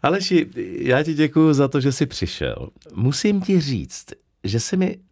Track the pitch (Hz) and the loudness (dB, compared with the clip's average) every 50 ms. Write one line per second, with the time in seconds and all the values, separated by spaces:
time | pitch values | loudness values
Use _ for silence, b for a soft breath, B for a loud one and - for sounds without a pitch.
0 | - 143 175 202 190 - 180 165 147 - - 123 - - - - - 127 123 135 | -2 0 0 0 0 2 2 2 2 0 -4 -8 -8 -8 -8 -4 0 2 2 2
1 | 151 165 156 147 156 151 - 156 160 156 147 135 139 131 - 143 131 139 127 - | 2 0 0 2 0 2 4 4 4 6 6 4 2 2 2 0 0 0 0 0
2 | 151 127 - - 95 - - - 73 64 55 - - - - _ - - - - | -2 -4 -4 -6 -6 -6 -6 -4 -6 -6 -6 -8 -12 -14 -16 _ -20 -12 -4 -2
3 | 113 131 143 - - 208 208 196 185 - 190 180 147 143 131 98 64 - - - | 0 0 0 0 0 0 0 0 2 2 2 2 2 0 -2 -4 -6 -8 -12 -16
4 | - - - - _ _ _ _ - 95 104 117 - - 190 185 180 214 - - | -16 -18 -20 -20 _ _ _ _ -4 -2 -2 -2 -2 -2 -2 0 0 -2 -2 -6
5 | _ _ | _ _